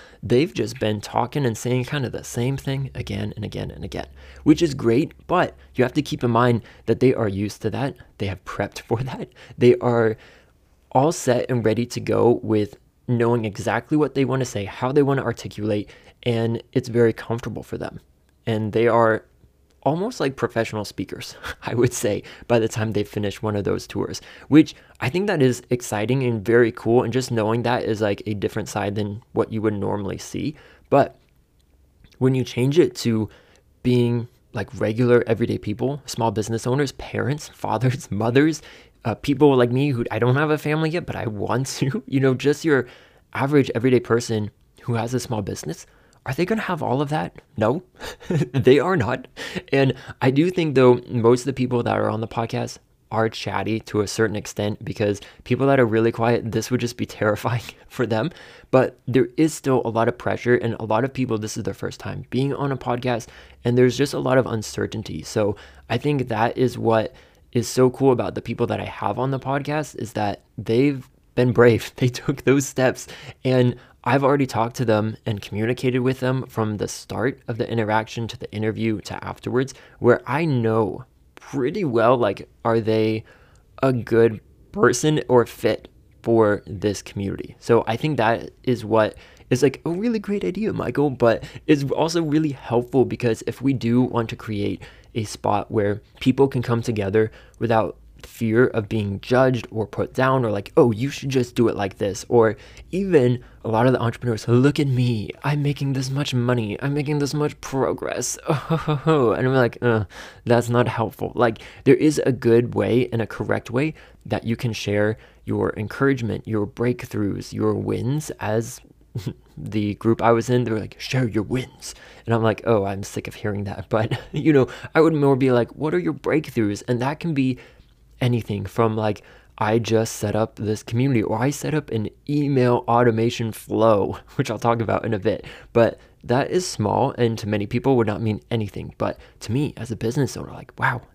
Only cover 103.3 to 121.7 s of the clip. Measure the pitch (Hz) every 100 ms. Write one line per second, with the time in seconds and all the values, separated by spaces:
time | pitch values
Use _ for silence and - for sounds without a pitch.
103.3 | 123 - - 110 110 127 127 117 - 120
104.3 | 110 - 120 139 147 139 127 123 110 98
105.3 | - 139 147 143 143 139 135 131 135 143
106.3 | 127 120 123 107 - 139 147 143 147 139
107.3 | 147 147 - - 135 85 - - - 123
108.3 | - - 147 - 160 - 147 160 151 117
109.3 | 80 127 131 117 - 120 113 98 - -
110.3 | - - 120 113 120 117 107 113 - 101
111.3 | - 120 113 - - 135 - 151 151 -
112.3 | 120 117 117 117 104 101 117 - 113 104
113.3 | - 104 107 - 117 156 - - - -
114.3 | 104 110 117 123 107 - 104 107 117 -
115.3 | _ - 104 104 - 107 - 139 135 110
116.3 | 101 - 107 104 - 120 123 - 104 101
117.3 | 95 - 104 107 101 101 101 113 147 -
118.3 | - 104 113 117 - - _ _ 123 117
119.3 | - _ - 104 107 104 98 113 113 113
120.3 | 117 117 123 113 110 101 - - 131 120
121.3 | 104 95 127 123